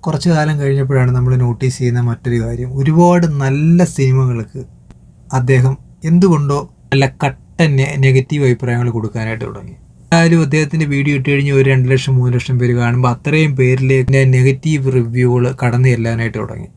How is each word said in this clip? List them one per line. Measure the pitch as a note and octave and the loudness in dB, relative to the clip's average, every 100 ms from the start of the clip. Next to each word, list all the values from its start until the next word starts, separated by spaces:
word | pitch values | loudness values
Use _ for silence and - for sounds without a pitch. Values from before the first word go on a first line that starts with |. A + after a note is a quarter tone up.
| - | -6
കുറച്ച് | D3+ F3 | -4 0
കാലം | E3 D3+ D3 | 0 0 -2
കഴിഞ്ഞപ്പോഴാണ് | C#3 C#3 C3 C#3 B2 B2 | -2 -2 0 0 0 0
നമ്മൾ | B2 B2+ | 0 0
നോട്ടീസ് | B2 A#2 C3 B2+ | 0 -2 -4 -2
ചെയ്യുന്ന | B2+ A#2+ A#2+ | -2 -2 -2
മറ്റൊരു | A#2 - A#2+ | -4 -4 -4
കാര്യം, | A2+ A#2 B2 C3+ | -4 -6 -8 -4
ഒരുപാട് | C3+ D#3+ F3 F3 E3+ C#3+ | 0 4 4 4 0 -2
നല്ല | C#3 C#3 D#3+ E3+ F3 | -2 0 2 2 2
സിനിമകൾക്ക് | - C3+ C3 B2+ A#2+ A2 C3+ A#2+ - - - - - - A#2+ | 0 0 2 0 -2 -8 -12 -16 -20 -20 -20 -20 -20 -6 -4
അദ്ദേഹം | B2 C3 B2+ C3+ - - D#3+ | 2 2 2 -2 -12 -10 0
എന്തുകൊണ്ടോ | E3+ F#3+ D#3 C#3+ C#3+ - _ - | 2 4 2 0 -4 -6 _ -4
നല്ല | C3+ C3+ - | 0 0 -2
കട്ട | C#3+ C3+ - - E3 C#3 | -6 -6 -20 -2 0 2
നെ-, | C3+ D3+ C3+ | 0 0 2
നെഗറ്റീവ് | C3 B2+ D3 C#3 | 2 2 0 0
അഭിപ്രായങ്ങൾ | B2 B2 A#2+ B2 A2+ | 0 -2 -2 -2 -4
കൊടുക്കാനായിട്ട് | A2 A#2 A2 A2 A2+ | -6 -6 -6 -6 -8
തുടങ്ങി. | G#2+ - - - - - | -12 -16 -20 -20 -20 0
എന്തായാലും | E3+ E3 E3 D#3 | 2 4 2 2
അദ്ദേഹത്തിൻ്റെ | D3+ D3+ D#3+ D3+ | 0 -2 -4 -2
വീഡിയോ | C#3+ C#3 C#3+ | -2 -2 -2
ഇട്ട് | C3+ | -2
കഴിഞ്ഞ് | C#3+ C#3+ C#3 | -2 0 2
ഒരു | C3+ | 2
രണ്ട് | C3 B2+ | 2 2
ലക്ഷം | C3 C3 C3 | 0 0 0
മൂന്ന് | B2 A#2+ | 0 -2
ലക്ഷം | - B2+ | -2 -2
പേര് | B2 A#2+ | 0 0
കാണുമ്പോൾ | A#2+ A#2+ B2+ A#2+ | 0 0 0 -2
അത്രയും | - D#3 D#3 C3 | -2 0 0 2
പേരിലേക്ക് | B2+ B2+ C3 C3 B2+ C3+ C3 B2+ | 0 2 2 0 2 2 4 4
നെഗറ്റീവ് | B2+ C3+ D#3+ D3+ C3+ B2+ | 2 0 -2 -2 0 -2
റിവ്യൂകൾ | A#2 A#2+ B2 B2 A#2+ B2 | -2 0 0 2 -2 -2
കടന്നു | B2 A#2+ B2+ | -2 2 2
ചെല്ലാനായിട്ട് | A#2 A#2 A2+ A#2 A2 | 2 -2 -4 -4 -6
തുടങ്ങി. | G#2+ - D#2+ | -8 -10 -16